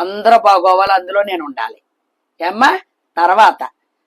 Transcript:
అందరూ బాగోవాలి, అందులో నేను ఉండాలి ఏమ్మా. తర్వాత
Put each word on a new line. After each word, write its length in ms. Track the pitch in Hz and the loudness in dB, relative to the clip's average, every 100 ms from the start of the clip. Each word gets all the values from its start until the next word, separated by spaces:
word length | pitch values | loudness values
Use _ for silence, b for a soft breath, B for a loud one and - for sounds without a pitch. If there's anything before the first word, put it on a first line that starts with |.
అందరూ 360 | 180 208 214 226 202 | -8 -2 2 4 4
బాగోవాలి, 460 | 190 185 185 196 190 | 2 2 2 2 -2
అందులో 240 | 180 202 202 | -2 -4 -4
నేను 140 | 180 147 | -6 -8
ఉండాలి 300 | 120 113 - _ _ _ _ _ - 165 | -10 -12 -14 _ _ _ _ _ -10 -8
ఏమ్మా. 220 | 208 277 370 - _ _ - | -2 -2 -2 -8 _ _ -2
తర్వాత 420 | 175 202 196 151 127 _ _ _ | 0 4 2 2 -8 _ _ _